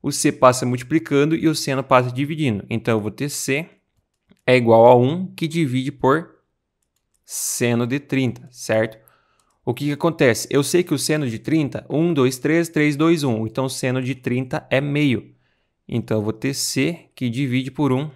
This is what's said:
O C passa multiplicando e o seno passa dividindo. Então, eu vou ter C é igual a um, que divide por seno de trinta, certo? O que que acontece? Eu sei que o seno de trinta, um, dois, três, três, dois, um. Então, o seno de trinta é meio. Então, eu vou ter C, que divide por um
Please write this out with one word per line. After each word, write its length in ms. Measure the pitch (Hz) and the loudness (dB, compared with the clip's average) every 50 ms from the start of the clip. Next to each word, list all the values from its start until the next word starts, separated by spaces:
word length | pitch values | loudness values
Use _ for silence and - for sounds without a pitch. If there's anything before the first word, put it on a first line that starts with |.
O 120 | - 135 143 | -6 -6 -6
C 180 | - - 151 | 0 0 -2
passa 340 | - - - 127 123 - - | 0 4 4 4 4 4 -2
multiplicando 680 | 123 123 123 123 - 156 160 160 - 143 139 143 156 160 | -4 -4 -4 -6 -2 -2 -2 -2 2 2 2 2 2 0
e 140 | 160 - 160 | 0 0 -2
o 40 | 156 | -2
seno 300 | 147 - - 135 131 131 | -2 -4 -4 -4 -4 0
passa 260 | - 135 127 123 123 | 4 4 4 4 2
dividindo. 560 | 123 127 143 143 165 156 156 135 110 98 - - | -4 -4 -6 -6 -4 -2 -2 0 0 -2 -4 -6
Então, 260 | - 113 113 - 113 | -6 -4 -2 0 0
eu 60 | 110 | 0
vou 100 | 101 107 | -2 -4
ter 160 | 95 - 135 147 | -8 -8 -8 -8
C 400 | 143 - - - 135 143 170 - _ _ _ _ _ _ _ _ _ _ _ _ _ _ _ - | -6 -8 -4 -2 -4 -4 -4 -8 _ _ _ _ _ _ _ _ _ _ _ _ _ _ _ 4
é 80 | 127 | 4
igual 300 | 127 120 113 113 113 113 | 4 6 6 6 8 10
a 100 | 120 127 | 10 8
um, 320 | 123 123 127 156 180 185 180 | 8 6 2 0 -2 -6 -8
que 180 | - - 170 | -8 -6 -6
divide 460 | 156 147 170 165 135 123 131 131 139 | -4 -2 -2 -2 0 0 -4 -4 -4
por 440 | - - - 127 135 160 180 - _ _ _ _ _ _ _ _ _ _ _ _ _ _ _ _ _ _ _ | -8 -2 0 0 0 0 -2 -8 _ _ _ _ _ _ _ _ _ _ _ _ _ _ _ _ _ _ _
seno 600 | _ - - - - - - 127 120 120 117 120 | _ -12 -10 -8 -8 -4 -2 -2 0 0 0 0
de 140 | 120 127 143 | -2 -4 -6
trinta, 480 | 143 - - 135 135 120 104 - - - | -4 -4 -2 -2 -2 -2 -4 -6 -16 -20
certo? 480 | _ - - - 110 110 110 - - - _ _ _ _ _ _ _ _ _ _ _ _ _ | _ -18 -6 -2 0 0 0 -2 -6 -14 _ _ _ _ _ _ _ _ _ _ _ _ _
O 80 | - 120 | -6 -6
que 120 | - 143 | -4 -4
que 60 | 147 | -6
acontece? 560 | 147 143 - 170 160 - 151 127 113 - - - | -4 0 -2 -2 0 4 2 2 2 2 -2 -2
Eu 140 | - 139 143 | 0 0 0
sei 180 | - - 175 | 2 0 0
que 140 | 180 175 156 | 0 0 -2
o 20 | 135 | -4
seno 320 | 127 - 156 151 147 127 | -2 -2 -2 -2 -2 -4
de 80 | 110 110 | -6 -6
trinta, 480 | - - 151 160 151 127 - - - - | -4 -2 0 0 0 -2 -6 -10 -10 -4
um, 240 | - 143 165 175 | -2 0 0 0
dois, 280 | 170 143 127 127 131 - | 2 2 2 2 0 -2
três, 300 | - 147 156 170 170 165 | -2 0 0 0 0 0
três, 260 | 165 156 151 147 147 | 0 0 0 0 0
dois, 280 | 139 156 165 170 165 143 | 0 2 2 2 2 2
um. 220 | 135 117 107 110 | -2 -2 -2 -4
Então, 200 | 110 - - 131 | -6 -4 -4 -4
o 40 | 135 | -4
seno 320 | 131 - - 131 127 131 | -6 -4 -4 -2 -2 -2
de 140 | 131 123 131 | -2 -4 -8
trinta 500 | 127 - 131 120 123 131 127 151 151 - - | -6 -4 -4 -2 -2 -4 -4 -8 -10 -6 -2
é 140 | - 131 | -2 -2
meio. 540 | 143 143 143 147 147 143 120 101 - - _ _ _ _ _ _ _ _ _ _ _ - | 0 0 -2 0 2 2 0 0 -4 -10 _ _ _ _ _ _ _ _ _ _ _ -6
Então, 300 | - 120 107 - 113 110 | -6 -6 -4 -2 -2 -2
eu 40 | 104 | -2
vou 100 | 107 107 | -2 -6
ter 220 | - - 135 135 | -4 -6 -6 -4
C, 560 | - - - - 139 135 156 175 165 - _ _ | -4 -6 -4 -2 -2 -2 -2 -2 -6 -14 _ _
que 160 | - 127 120 | -8 -6 -6
divide 400 | 113 123 143 131 120 131 131 135 | -4 -4 -4 -2 -2 -2 -4 -4
por 220 | - - 151 135 | -4 -2 0 0
um 180 | 131 127 147 156 - | 0 0 -2 -6 -10